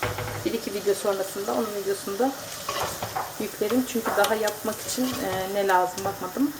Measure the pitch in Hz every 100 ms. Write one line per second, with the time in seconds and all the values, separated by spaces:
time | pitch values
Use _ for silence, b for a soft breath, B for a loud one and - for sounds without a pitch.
0 | - - - - 220 220 220 202 202 196
1 | 208 196 190 202 202 - 220 208 190 202
2 | - 196 262 - - - - - - -
3 | - - - - 214 - 208 247 254 233
4 | 226 208 202 214 214 202 220 208 - -
5 | 254 247 190 185 190 202 196 185 180 190
6 | 196 196 180 233 294 -